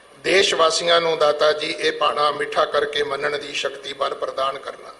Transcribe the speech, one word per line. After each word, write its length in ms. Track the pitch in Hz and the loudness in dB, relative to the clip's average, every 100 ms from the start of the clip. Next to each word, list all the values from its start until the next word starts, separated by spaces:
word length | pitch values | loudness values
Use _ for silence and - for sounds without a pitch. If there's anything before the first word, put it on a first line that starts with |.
| - - | -20 -8
ਦੇਸ਼ 300 | - 180 196 | 0 2 4
ਵਾਸੀਆਂ 460 | 175 160 160 170 170 | 4 2 4 2 4
ਨੂੰ, 160 | 165 156 | 4 2
ਦਾਤਾ 340 | 147 147 151 | 2 4 2
ਜੀ, 180 | 147 160 | 2 -2
ਇਹ 220 | 160 156 | -2 -2
ਭਾਣਾ 380 | 156 151 143 147 | 0 0 2 0
ਮਿੱਠਾ 340 | 143 147 - | 0 -2 0
ਕਰਕੇ 380 | 151 151 147 147 | 2 0 0 -2
ਮੰਨਣ 360 | 147 139 147 147 | -2 -2 -4 -4
ਦੀ 140 | 143 | -6
ਸ਼ਕਤੀ 400 | 143 139 139 139 | -6 -6 -6 -12
ਬਲ 220 | 139 139 | -6 -4
ਪ੍ਰਦਾਨ 440 | 139 135 135 135 139 | -4 -6 -4 -4 -4
ਕਰਨਾ। 340 | - - - | -10 -14 -18